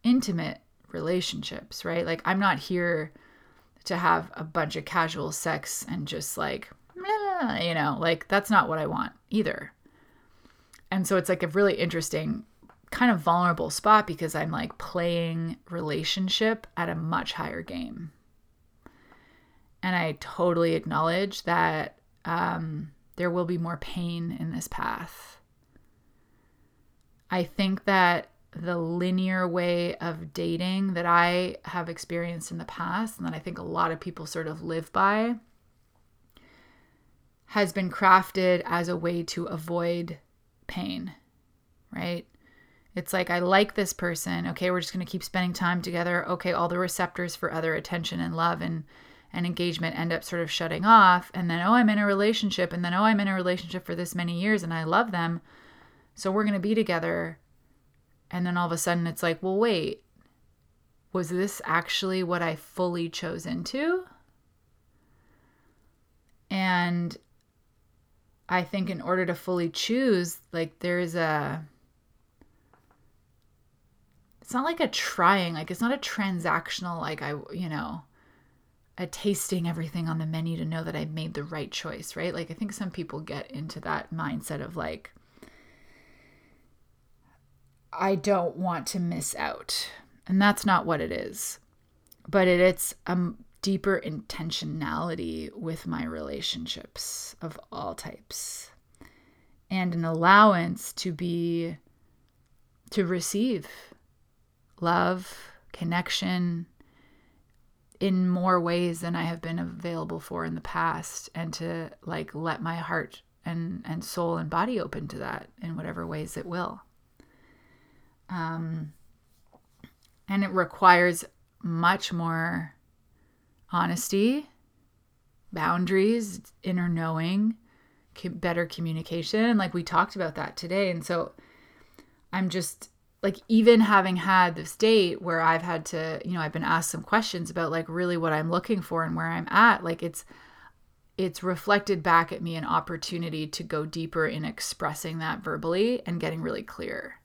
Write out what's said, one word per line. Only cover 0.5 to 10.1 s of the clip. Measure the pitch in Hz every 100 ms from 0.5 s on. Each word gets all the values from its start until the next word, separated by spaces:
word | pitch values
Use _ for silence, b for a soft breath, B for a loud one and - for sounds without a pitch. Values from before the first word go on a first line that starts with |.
| - _ _ _
relationships, | 170 160 180 - 160 147 - - - 170
right? | 170 170
Like, | 165 -
I'm | 190
not | 202 139
here | - 180 175 165 156 b b b b b b b
to | - 175
have | 175 165 170
a | -
bunch | 160 170 151 160
of | 147
casual | 185 160 160 156
sex | 151 165 147 - - -
and | 175 143
just, | 165 143 -
like, | 151 - - - _ 359 381 427 403 359
uh, | 262 -
you | 170
know, | 165 143 -
like, | 165 165 -
that's | 196 196
not | 202 -
what | 160
I | 151
want | 160 - - _
either. | 214 - - - _ b b b